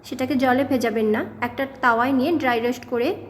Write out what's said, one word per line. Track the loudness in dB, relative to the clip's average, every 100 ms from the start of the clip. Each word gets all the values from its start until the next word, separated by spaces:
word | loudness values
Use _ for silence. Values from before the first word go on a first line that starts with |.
| -12
সেটাকে | -6 -2 2
জলে | 2 2 0
ভেজাবেন | 0 0 0 2 0
না, | -2 -6 -8
একটা | -4 -8 0
তাওয়ায় | 2 4 4
নিয়ে | 2 2 2
ড্রাই | 2 2 0
রোস্ট | -2 -4
করে | -2 0 -2